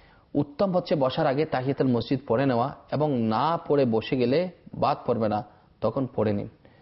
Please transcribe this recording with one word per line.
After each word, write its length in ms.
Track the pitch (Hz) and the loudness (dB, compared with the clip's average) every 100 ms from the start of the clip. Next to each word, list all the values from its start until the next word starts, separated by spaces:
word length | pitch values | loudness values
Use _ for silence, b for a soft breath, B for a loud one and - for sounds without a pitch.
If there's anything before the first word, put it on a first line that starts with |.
| b b b | b b b
উত্তম 420 | 143 139 - 196 180 | -4 -2 -2 0 0
হচ্ছে 200 | 175 170 | 0 0
বসার 320 | 131 - 147 | 0 2 0
আগে 180 | 135 151 | 0 0
তাহিয়াতুল 420 | 127 131 135 135 | -2 -2 0 2
মসজিদ 320 | 120 - 131 - | 2 0 -2 0
পড়ে 180 | 117 139 | 0 2
নেওয়া 300 | 120 131 - - | 2 -2 -6 -8
এবং 300 | 135 151 127 | -4 -2 0
না 380 | 113 110 147 165 - | 0 0 0 -2 0
পড়ে 180 | 143 127 | 2 4
বসে 320 | 110 - 131 | 2 0 0
গেলে 320 | 120 143 180 - - | 2 2 -2 -8 -16
বাদ 240 | - 120 143 - | -2 -2 0 -2
পড়বে 240 | 113 110 | 0 0
না, 140 | 107 - b b _ | -2 -6 b b _
তখন 260 | 110 135 127 - | -4 -2 -4 -2
পড়ে 180 | 107 | 0
নিন। 160 | 101 107 - b b | -2 -6 -14 b b